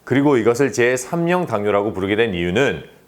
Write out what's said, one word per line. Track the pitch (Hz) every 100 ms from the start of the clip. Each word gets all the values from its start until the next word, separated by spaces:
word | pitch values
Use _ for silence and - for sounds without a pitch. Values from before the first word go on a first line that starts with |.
그리고 | - 127 147 127
이것을 | 107 120 135
제삼형 | 123 120 127 - 170 170 180 160
당뇨라고 | 107 104 101 104
부르게 | 92 95 104
된 | 117
이유는 | 87 87 104 135 78 - -